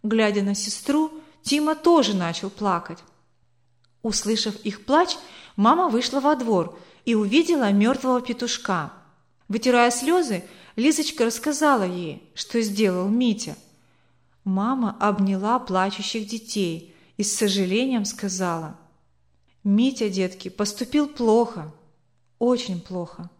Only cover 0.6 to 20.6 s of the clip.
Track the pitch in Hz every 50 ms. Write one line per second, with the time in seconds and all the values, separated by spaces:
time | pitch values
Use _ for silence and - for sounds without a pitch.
0.6 | - 214 - - - - 277 302 311 311 - - - - - _ _ - 277 294
1.6 | 302 302 311 302 - 339 349 320 247 202 202 185 175 165 165 - - 190 - -
2.6 | 208 202 180 170 165 - 165 - - _ _ _ _ _ _ _ _ _ _ _
3.6 | _ _ _ _ _ _ _ _ - 226 208 - - 208 226 214 - 220 208 -
4.6 | - 214 196 - - - 269 320 359 349 - - - - - - - - _ -
5.6 | 202 226 294 339 370 330 214 233 254 - 262 277 262 294 302 254 254 226 214 180
6.6 | 165 175 - - - - - _ _ - 233 214 214 196 214 311 330 330 349 294
7.6 | 247 202 202 202 208 233 269 262 - 262 254 247 247 247 233 - 247 233 - -
8.6 | - - 190 170 151 - - - _ _ _ _ _ _ _ _ _ _ 202 233
9.6 | 226 254 247 240 240 247 240 247 262 277 339 370 339 254 208 180 - - - -
10.6 | - - _ - 233 294 302 - 302 - - - 233 226 226 - - 302 294 294
11.6 | 311 294 277 233 196 180 180 180 175 160 143 - - _ _ - - - - 233
12.6 | 226 214 202 202 220 190 180 180 180 202 214 240 254 240 214 - - - - -
13.6 | _ _ _ _ _ _ _ _ _ _ _ _ _ _ _ _ _ 196 190 190
14.6 | 202 233 269 262 240 202 - - - 208 202 185 196 190 196 185 196 214 240 -
15.6 | - - 190 185 185 196 196 - 202 - - 226 214 202 226 226 - - - 208
16.6 | 190 170 165 165 - - - _ _ _ _ - 208 - - - 226 202 190 202
17.6 | 190 180 190 220 254 269 254 226 202 202 - - - 196 180 185 190 175 170 165
18.6 | 160 151 - - _ _ _ _ _ _ _ _ _ _ _ _ _ _ _ _
19.6 | _ 202 196 214 247 269 269 - 233 208 185 190 185 180 185 - - 180 - -